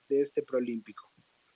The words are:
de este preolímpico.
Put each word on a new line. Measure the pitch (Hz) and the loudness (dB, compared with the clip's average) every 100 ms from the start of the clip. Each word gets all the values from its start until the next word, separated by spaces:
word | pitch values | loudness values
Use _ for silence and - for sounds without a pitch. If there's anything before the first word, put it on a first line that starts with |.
| - | 0
de | 139 | 0
este | 143 - | 2 -2
preolímpico. | 147 127 120 113 107 104 - _ _ _ _ | -2 0 0 -4 -8 -18 -20 _ _ _ _